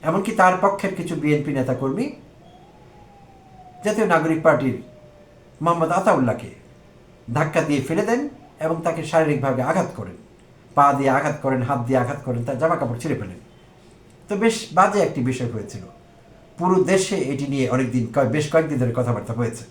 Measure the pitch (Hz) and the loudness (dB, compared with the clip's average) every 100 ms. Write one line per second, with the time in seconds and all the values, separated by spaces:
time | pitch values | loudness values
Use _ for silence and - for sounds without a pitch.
0 | 147 180 190 220 185 180 196 196 196 - | 0 -2 -2 4 4 6 2 0 -4 -4
1 | 160 160 147 147 - 135 131 123 135 156 | -6 -2 2 2 0 -2 -2 0 -2 -2
2 | 285 - - - - - - - - 807 | -4 -6 -20 -20 -20 -20 -20 -20 -20 -20
3 | 831 - - - - - - - 202 214 | -20 -20 -20 -20 -20 -20 -20 -8 -4 0
4 | 202 165 160 160 160 147 135 123 - - | 2 2 2 2 4 4 2 -4 -10 -20
5 | - - - - - - 160 170 160 175 | -20 -20 -20 -20 -20 -4 0 2 2 2
6 | 190 165 127 98 92 - - - - - | 2 2 2 -2 -8 -18 -20 -20 -20 -20
7 | - - - 120 156 175 156 143 - 165 | -20 -20 -6 -2 0 0 0 -2 0 -2
8 | 208 240 294 - - - 160 165 170 160 | 0 0 -2 -10 -20 -6 -4 -2 -2 -4
9 | 151 165 156 139 135 120 127 190 - - | 0 2 2 2 0 -2 0 0 -2 -6
10 | 95 87 - - - - - - 143 135 | -12 -14 -20 -20 -20 -20 -6 4 4 4
11 | 139 131 147 139 139 127 117 135 117 131 | 2 2 0 -4 -2 -2 -2 -4 0 0
12 | 120 143 - 117 117 127 160 165 135 117 | 0 -6 -6 -6 -4 -2 0 0 -2 -4
13 | 160 127 95 90 - - - - - - | -4 -6 -6 -14 -20 -20 -20 -20 -20 -20
14 | - - - 202 226 220 - 165 196 202 | -20 -20 -8 0 0 0 -4 2 2 4
15 | - - 123 123 123 113 101 101 90 - | 0 0 -2 -2 -4 -6 -10 -14 -16 -20
16 | - - - - - - 175 185 - 190 | -20 -20 -20 -20 -20 -4 2 4 4 2
17 | - 202 127 135 139 139 127 127 127 123 | 2 -2 -2 -4 -2 -2 0 0 0 0
18 | 113 - 127 147 147 165 151 143 127 120 | 0 0 2 0 2 2 2 0 0 0
19 | 120 120 - 113 117 - - | -2 -2 -4 -4 -4 -6 -16